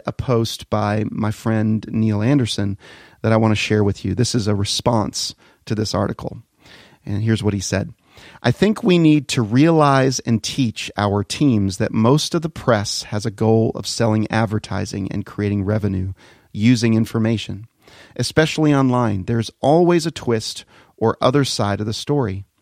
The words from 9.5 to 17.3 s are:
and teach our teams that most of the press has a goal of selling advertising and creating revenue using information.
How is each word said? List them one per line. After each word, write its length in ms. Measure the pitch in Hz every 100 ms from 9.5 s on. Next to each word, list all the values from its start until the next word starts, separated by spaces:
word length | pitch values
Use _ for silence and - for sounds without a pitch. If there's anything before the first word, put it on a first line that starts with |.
| 120 160 160 143 135 131 127
and 200 | - 113
teach 480 | - - 120 - - -
our 260 | 104 101
teams 540 | 98 - 147 110 98 95
that 160 | 110
most 400 | 110 113 151 -
of 80 | 175
the 80 | 160
press 540 | - - 107 104 -
has 200 | - 104
a 60 | 110
goal 420 | 101 110 113 113 -
of 100 | -
selling 400 | - 117 110 107
advertising 800 | 110 110 107 - 98 98 101 95
and 160 | 101 -
creating 360 | - 104 101
revenue 500 | 95 107 101 95 95 - - - _
using 440 | 107 113 123 113 113
information. 720 | 113 117 110